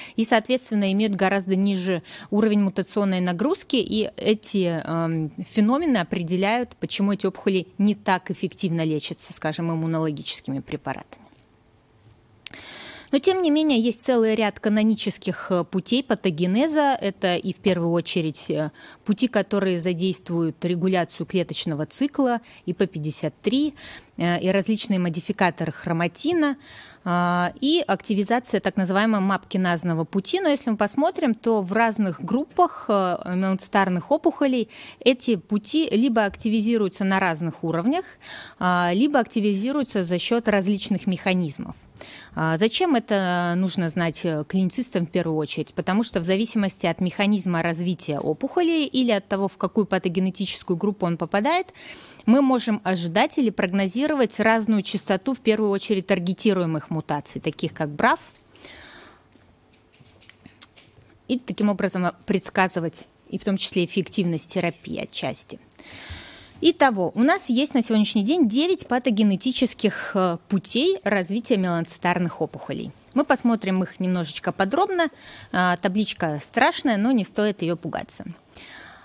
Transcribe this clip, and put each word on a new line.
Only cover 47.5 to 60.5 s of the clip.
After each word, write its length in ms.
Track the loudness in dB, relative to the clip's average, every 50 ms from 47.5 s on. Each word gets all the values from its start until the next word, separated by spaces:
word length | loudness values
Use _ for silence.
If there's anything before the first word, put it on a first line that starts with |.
| 0 0 0
развития 560 | 0 0 0 -2 -2 -2 -2 -4 -4 -4 -2
опухоли 640 | -2 -2 -2 -2 -4 -2 0 2 2 2 2 2 0
или 260 | 0 2 2 2 2
от 160 | 2 0 0
того, 200 | -2 -2 0 -2
в 100 | -2 -2
какую 280 | -2 -4 -2 0 0 0
патогенетическую 920 | 2 0 0 0 0 0 0 0 0 -2 -2 -4 -4 -6 -6 -4 -4 -2
группу 280 | 0 0 -2 0 0 0
он 120 | -2 0
попадает, 560 | -2 -2 -2 0 0 2 2 2 0 0 -4 -10 -20 -18 -18 -18 -18 -18 -20 -18 -2 2
мы 160 | 4 6 6
можем 400 | 6 4 2 2 0 0 -2 -2 0
ожидать 540 | -2 -2 -2 -2 0 2 2 2 2 2
или 120 | 0 0 0
прогнозировать 920 | 0 0 -2 0 0 0 0 0 0 0 0 0 2 2 2 0 2 2
разную 420 | 2 4 4 2 2 2 2 2
частоту, 520 | 0 0 -4 -4 -2 0 -2 -2 0 -2 -4
в 60 | -2
первую 320 | 2 2 2 2 2 0
очередь, 360 | 0 0 0 -2 -2 -2 0
таргетируемых 840 | 0 0 0 0 -2 -2 0 2 2 2 2 0 0 -2 -4 -4 -4
мутаций, 520 | -6 -6 -4 -4 -4 -4 -4 -6 -8 -6
таких 320 | -6 -6 -6 -4 -6 -6 -4
как 160 | -4 -4 -4
брав, 300 | -2 0 2 2 2 0 -4 -12 -20 -20 _ _ -20 -20 -20 -20 -20 -20 -20 -20 -20 -20 -20 -20 -20 -20 _ _ _ -20 _ _ _ _ _ _ _ -20 _ _ _ -20 -20 -20 -20 -20 -20 -20 -20 _ -20 -20